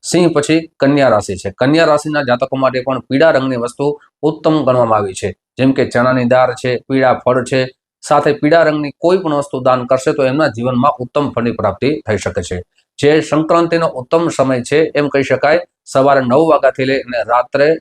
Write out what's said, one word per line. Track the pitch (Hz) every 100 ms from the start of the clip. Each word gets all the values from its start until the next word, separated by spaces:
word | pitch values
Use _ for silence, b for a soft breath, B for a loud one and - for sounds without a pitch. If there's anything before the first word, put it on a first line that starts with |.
સિંહ | - 175 175
પછી | 165 110 160 165 _
કન્યા | 139 143 131
રાશિ | 107 101 92
છે. | -
કન્યા | 98 131 156 160
રાશિના | 147 156 147
જાતકો | 131 123 135 135
માટે | 131 127
પણ | 127 131
પીળા | - 135 160
રંગની | 131 131 127
વસ્તુ | 117 - 139 143 B _
ઉત્તમ | 147 156 165 156
ગણવામાં | 127 127 117 107
આવી | 101 95
છે, | 101 90 _
જેમ | - 131
કે | 135 120
ચણાની | 123 127 127 120
દાળ | 127 127
છે, | 120 127 120 _
પીળા | 135 131
ફળ | 127 - 127
છે, | 120 135 127 _ _ _
સાથે | - 147 151
પીળા | 147 147 165
રંગની | 156 151 147 -
કોઈ | 170 185
પણ | 175 147
વસ્તુ | 143 135
દાન | 127 127 123
કરશે | 131 156
તો | 139
એમના | 131 135 151
જીવનમાં | 113 120 123 139 -
ઉત્તમ | 123 - 143
ફળની | - 117 110
પ્રાપ્તિ | 104 92 127 -
થઈ | - 104
શકે | - 90
છે. | 87 90 - _ _ -
જે | 143 156
સંક્રાંતિનો | 156 151 160 170 170 165 165
ઉત્તમ | 135 123 165 170
સમય | - 131 131
છે | 120 147 160
એમ | 147 147
કહી | 139
શકાય, | 131 131 - 170 - _
સવારે | - 139 135 139
નવ | 127 131 160
વાગ્યાથી | 151 - - 131
લઈને | 135 120 123
રાત્રે | 107 120 127 135 147 233